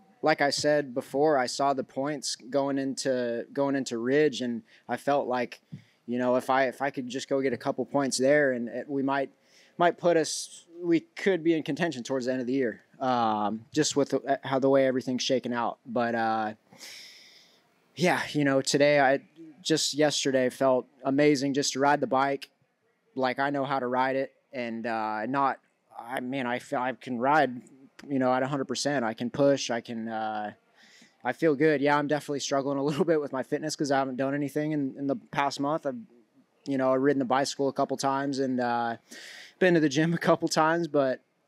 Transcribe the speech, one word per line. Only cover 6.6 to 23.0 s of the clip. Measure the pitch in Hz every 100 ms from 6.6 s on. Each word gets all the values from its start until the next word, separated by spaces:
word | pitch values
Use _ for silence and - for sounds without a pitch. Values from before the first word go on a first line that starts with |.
| 131
if | 113
I | 139
could | 135 123
just | 131 -
go | 139
get | 135
a | 117
couple | 139 135 120
points | 143 135 123
there, | 131 151 139
and | 123 117
it, | 123 139
we | 139
might, | 135 139 135 _ _ _ _ -
might | 175 165
put | 175 165
us, | 147 - - - - 170
we | 175 165
could | - - 202 180
be | 160
in | 160
contention | 147 139 170 127
towards | 113 135 123
the |
end | 131
of | 120
the |
year, | 135 120 - _ -
um, | 131 123 110 107 104 110 -
just | 156 147 143
with | 135
the, | 135 139 139
how | 131 135
the | 135
way | 135 135
everything's | 127 127 127
shaking | - 127 120
out. | 120 107 - 131
But, | 117 117 117
uh, | 113 110 107 107 _ - - - - - - - _ _ _ _ _ -
yeah, | 175 127 -
you | 147
know, | 143 135
today, | 131 143 143 147
I, | 135 139 - - - -
just | - 156 -
yesterday | 139 151 - 139 131 127
felt | - 135 127 - _ 139
amazing | 139 151 139 143
just | 135 139
to | 131
ride | 143 147
the | 120
bike | 131 139 139 - _ _ _ _ _